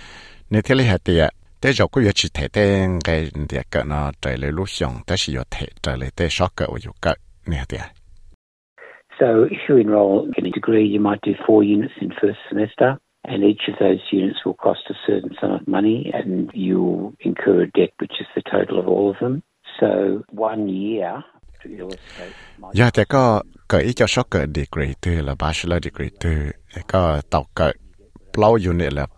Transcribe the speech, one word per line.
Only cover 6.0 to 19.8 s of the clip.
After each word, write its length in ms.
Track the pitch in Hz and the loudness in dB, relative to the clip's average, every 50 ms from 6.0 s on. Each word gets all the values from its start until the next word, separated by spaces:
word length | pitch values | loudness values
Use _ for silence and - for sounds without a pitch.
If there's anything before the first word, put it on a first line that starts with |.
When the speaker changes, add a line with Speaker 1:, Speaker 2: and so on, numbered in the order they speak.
| 65 65 - | -6 -6 -4
Speaker 1:
tên 140 | - 85 80 | -2 -2 -2
số 180 | - - 92 85 - | 0 0 -2 -2 -2
cỡ 100 | - 73 | -4 -6
của 120 | - - - - - - - | -6 -6 -8 -10 -12 -10 -4
cỡ 120 | - 85 - - - - - _ - | -2 -2 -2 -4 -6 -20 -20 _ -8
nè 180 | 87 80 67 65 - | -6 -4 -4 -6 -6
tiệt. 120 | - - - - - - - - - - - - - _ _ _ _ _ _ _ _ - - - - - _ _ - - | -8 -10 -12 -14 -18 -20 -20 -20 -20 -20 -20 -20 -20 _ _ _ _ _ _ _ _ -20 -20 -20 -20 -20 _ _ -2 2
Speaker 2:
So 60 | 139 | 2
if 360 | 120 117 110 127 165 202 - - - | 4 6 4 4 2 0 -2 0 4
you 80 | 143 | 4
enroll 540 | 123 104 107 107 104 101 98 98 - - - - | 4 6 6 4 4 4 4 4 2 0 -2 -4
in 100 | - 92 | -4 -4
a 80 | 90 - | -4 -4
degree, 320 | 104 - 117 113 110 107 101 104 | -4 0 2 4 4 4 4 2
you 60 | 104 | 2
might 220 | 104 104 101 101 - | 2 0 0 -2 -2
do 80 | 104 101 - - | -4 -4 0 2
four 140 | - 110 107 104 101 104 | 6 6 6 6 6 4
units 220 | 104 123 139 - - | 2 0 -2 -6 -8
in 80 | 98 90 | -8 -8
first 300 | - - 107 101 98 - - - | -4 0 0 0 0 -4 -10 -6
semester, 400 | 101 101 107 - - - 123 131 135 - _ _ _ _ - | -4 -4 -4 -2 0 2 2 2 2 -2 _ _ _ _ -12
and 200 | - - 98 101 | -6 0 2 4
each 220 | 104 104 - - 104 | 4 2 2 -2 -6
of 60 | 101 - | -2 2
those 220 | 101 95 95 95 - - 101 | 2 2 2 2 -2 -2 -2
units 260 | 98 95 98 - - - | 0 0 0 -2 -4 -6
will 120 | 95 90 | -6 -4
cost 260 | - - 98 98 - - - | -2 0 0 0 -2 -4 -12
a 60 | 101 - - | -12 -6 -2
certain 260 | 104 101 95 92 - - - | -2 -2 -2 -2 -6 -8 -6
sum 100 | - 98 | -4 -4
of 120 | 95 95 - | -4 -4 -2
money, 440 | 95 95 98 104 110 113 127 - - - | -2 0 2 2 2 2 0 -2 -4 -6
and 360 | - - 95 92 92 90 - - | -6 -4 -4 -4 -4 -4 -6 -6
you'll 580 | - 92 92 92 92 90 90 87 90 95 107 - - | -4 -2 0 0 0 0 0 -2 -4 -6 -10 -10 -6
incur 440 | - 95 - - - 101 92 87 85 | -4 -4 -4 0 2 4 4 4 2
a 60 | 87 - | 2 2
debt, 180 | - 110 - _ - | 0 0 0 _ -6
which 160 | - - - - | -10 -10 -10 -12
is 80 | 101 - - | -12 -8 -8
the 60 | 95 - - | -8 -6 -2
total 260 | - 98 92 - 92 92 | -2 -2 -2 -2 -2 -2
of 60 | 90 | 0
all 200 | 92 92 98 101 101 98 | 0 2 2 2 0 0
of 60 | - | -2
them. 200 | 120 123 131 160 - _ _ _ - - - | -2 -4 -4 -4 -8 _ _ _ -20 -12 -4
So 80 | - | 0